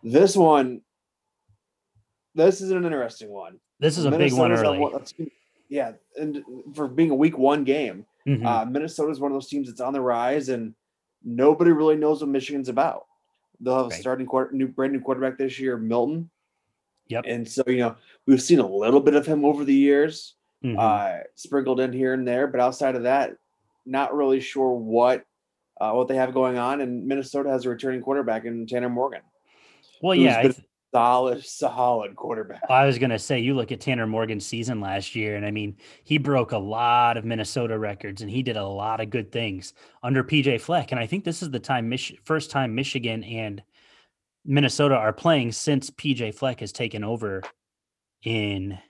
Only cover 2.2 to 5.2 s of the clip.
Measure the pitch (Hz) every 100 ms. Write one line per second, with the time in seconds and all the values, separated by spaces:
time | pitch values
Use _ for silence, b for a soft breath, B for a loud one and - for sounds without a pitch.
2.2 | _ 156 170 185 190 185 175 147 120 -
3.2 | 107 101 85 92 _ _ 151 156 147 156
4.2 | 147 127 123 117 104 - 143 139 - -